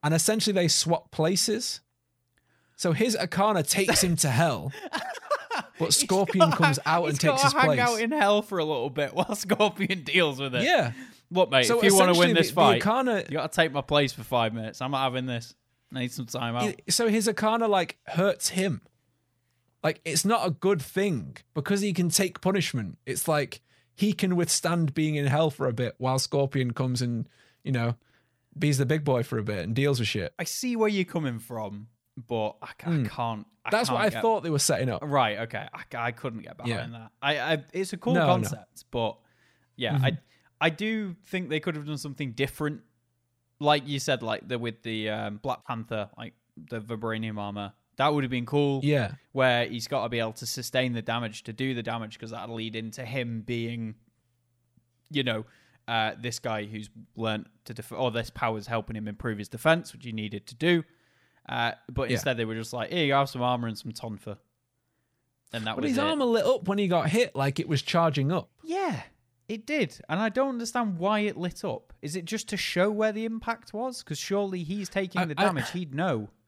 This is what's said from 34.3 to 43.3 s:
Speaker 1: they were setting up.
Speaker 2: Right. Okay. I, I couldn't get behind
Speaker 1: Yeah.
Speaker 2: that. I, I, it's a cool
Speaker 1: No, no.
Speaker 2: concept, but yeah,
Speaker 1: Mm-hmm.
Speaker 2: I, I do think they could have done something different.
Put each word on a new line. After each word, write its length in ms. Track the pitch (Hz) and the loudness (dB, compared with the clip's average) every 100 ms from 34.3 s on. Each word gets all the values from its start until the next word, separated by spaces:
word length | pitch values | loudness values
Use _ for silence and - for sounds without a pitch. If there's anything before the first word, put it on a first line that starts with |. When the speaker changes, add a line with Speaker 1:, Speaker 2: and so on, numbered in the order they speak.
| 214 | 0
Speaker 1:
they 60 | 165 | 0
were 100 | 147 | 0
setting 300 | - 143 131 | 2 0 0
up. 120 | 107 | -2
Speaker 2:
Right. 360 | 147 139 117 104 | 0 2 2 0
Okay. 260 | 117 107 104 | -6 -8 -12
I, 340 | - - 120 117 | -14 -12 -6 -6
I 40 | |
couldn't 300 | 117 135 113 | -4 -8 -10
get 160 | - - | -14 -10
behind 340 | 120 117 117 | -6 -4 -6
Speaker 1:
Yeah. 80 | 117 | -12
Speaker 2:
that. 120 | 113 _ | -18 _
I, 180 | 139 151 131 | -2 0 0
I, 100 | 156 131 | -2 -2
it's 220 | 175 190 | -6 -6
a 40 | 185 | -4
cool 160 | - | 2
Speaker 1:
No, 80 | 170 151 | 4 6
no. 80 | |
Speaker 2:
concept, 520 | 120 107 - - - - | 4 2 -6 -12 -20 -8
but 260 | 123 113 - _ _ _ _ _ - | -2 -2 -4 _ _ _ _ _ -6
yeah, 160 | 117 143 | 0 2
Speaker 1:
Mm-hmm. 100 | 131 | 2
Speaker 2:
I, 120 | 165 _ _ _ _ | 0 _ _ _ _
I 100 | 156 | 0
do 460 | 151 214 220 202 170 _ | 0 -4 -2 -4 -10 _
think 220 | 185 170 | -6 -4
they 100 | 156 | -4
could 140 | 165 151 | -4 -6
have 100 | 147 | -6
done 120 | 147 | -8
something 340 | 147 135 139 | -8 -8 -8
different. 480 | 117 139 - 151 151 _ _ _ _ _ | -2 -4 -2 -4 -6 _ _ _ _ _